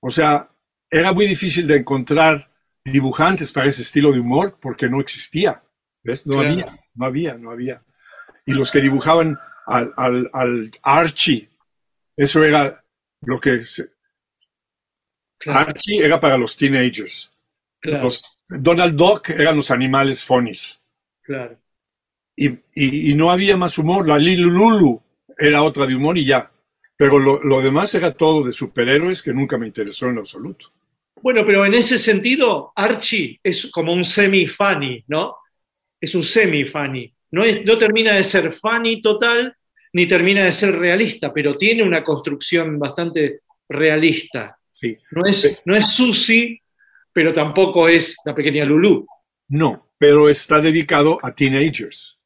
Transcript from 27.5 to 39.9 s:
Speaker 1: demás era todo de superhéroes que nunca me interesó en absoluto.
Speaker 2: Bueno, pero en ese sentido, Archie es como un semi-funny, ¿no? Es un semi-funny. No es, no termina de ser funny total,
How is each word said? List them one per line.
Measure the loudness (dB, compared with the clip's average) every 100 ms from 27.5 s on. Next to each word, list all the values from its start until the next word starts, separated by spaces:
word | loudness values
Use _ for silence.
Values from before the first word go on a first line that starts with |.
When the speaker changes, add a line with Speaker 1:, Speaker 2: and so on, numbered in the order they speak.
| 2
Speaker 1:
demás | 2 0 0
era | 0 -2
todo | 0 2 2
de | 0
superhéroes | -6 -8 -4 0 2 0 -4
que | -6
nunca | -4 -4 -4
me | -8
interesó | -8 -10 -6 -6
en | -6
absoluto. | -10 -14 -16 -16 -20 _ _ _ _ _
Speaker 2:
Bueno, | -2 0 2
pero | 2
en | 4
ese | 2 2 0
sentido, | 2 0 0 0 2 0 -6
Archie | -4 -2 -2 -4 -4 -6 -6
es | -6 -6 -8
como | -6 -4
un | -2
semi-funny, | -2 0 2 2 0 -2 -2 -2 -6 -10 _
¿no? | -6 -6 -10 _ _ _ _ _ _
Es | -6
un | -4
semi-funny. | 0 2 2 0 -4 -6 -8 -8 -14 _ _
No | -2
es, | 0 0
no | 0 2
termina | 2 2 2
de | 2
ser | 2 0 -2
funny | -4 -4 -2 -2 -2
total, | 0 0 0 0 -2 _ _ _ _